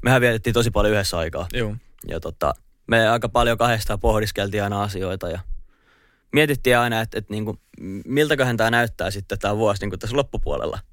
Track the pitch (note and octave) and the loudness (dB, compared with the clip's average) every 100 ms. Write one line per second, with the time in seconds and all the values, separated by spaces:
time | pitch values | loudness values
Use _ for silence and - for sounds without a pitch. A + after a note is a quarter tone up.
0 | A#2+ C3 B2 A2 A#2+ A#2 A#2 G#2 G#2 G#2+ | 4 4 4 2 2 2 2 4 4 4
1 | G2 F2 D#2+ D#2+ F2+ A#2+ A2 A2 _ - | 2 -2 -2 -4 -6 -4 -4 -6 _ -20
2 | - D#2+ D#2+ - D2+ - - _ - A#2 | -10 -8 -8 -4 -2 -2 -8 _ 0 4
3 | A2 A#2 A#2 A#2+ A#2+ A#2 A#2 A2+ - G2+ | 4 2 2 2 2 2 2 2 0 0
4 | A#2 G#2+ G#2 - G2+ G#2 G2+ G2+ G2+ G2 | 2 2 0 -2 -2 0 -2 -2 -2 -4
5 | F#2 F#2 F2+ E2+ - - - _ _ _ | -6 -4 -6 -8 -6 -8 -10 _ _ _
6 | _ _ _ C#3+ D3+ C3+ - B2 A#2+ A2+ | _ _ _ 2 2 2 2 4 4 0
7 | A2+ - G#2 G#2+ G#2+ G2+ _ - F#2+ G2 | -4 -6 -8 -6 -6 -8 _ -16 -12 -12
8 | - C3+ D3+ D3 B2+ A#2 A2 A#2 A#2 - | -4 0 2 2 0 2 2 2 0 -2
9 | F2 G2 G2 G2+ G2+ G#2 A2 G2+ G2+ G2 | -6 -6 -6 -4 -2 2 2 2 -2 -6
10 | A2 C3 C#3 - - C#2+ A1 - - | -4 -2 -2 -2 -2 -2 -4 -8 -12